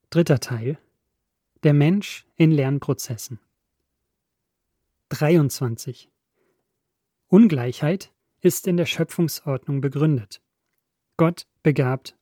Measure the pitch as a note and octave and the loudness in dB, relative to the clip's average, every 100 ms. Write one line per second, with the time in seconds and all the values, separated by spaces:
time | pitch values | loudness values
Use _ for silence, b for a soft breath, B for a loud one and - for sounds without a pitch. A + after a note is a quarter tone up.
0 | _ E3 E3 C#3 - A#2+ A#2 D#3 _ _ | _ 0 2 0 -2 -8 -8 -10 _ _
1 | _ _ _ _ _ _ D#3 D3 C#3+ G3+ | _ _ _ _ _ _ 2 4 4 2
2 | - - _ - D#3+ D3+ C3 C#3+ - C3+ | -4 -12 _ 2 2 4 0 -2 -4 -6
3 | - A2+ - A2+ _ _ _ _ _ _ | -6 -12 -14 -18 _ _ _ _ _ _
4 | _ _ _ _ _ _ _ _ _ _ | _ _ _ _ _ _ _ _ _ _
5 | - C#3+ D3+ F3 C#3+ - B2 A#2 - - | -14 -4 2 2 2 -2 -6 -6 -12 -16
6 | _ _ _ _ _ _ _ _ _ _ | _ _ _ _ _ _ _ _ _ _
7 | _ _ - F#3 A3+ D3 B2 - D3+ F#3+ | _ _ 4 6 6 4 -4 -4 -4 -4
8 | - _ _ _ F3+ - - F3 D#3+ - | -8 _ _ _ 0 0 -2 -2 -2 -4
9 | E3 - E3 - - C3 - C#3 C3+ C#3 | -4 -2 -4 -4 -8 -8 -6 -4 -4 0
10 | D#3 C#3 G#2 - _ _ _ _ _ _ | 0 0 -4 -18 _ _ _ _ _ _
11 | _ - E3 F3 - _ E3 C#3 B2+ C3 | _ -2 0 -2 -12 _ -2 0 0 -4
12 | - - | -8 -4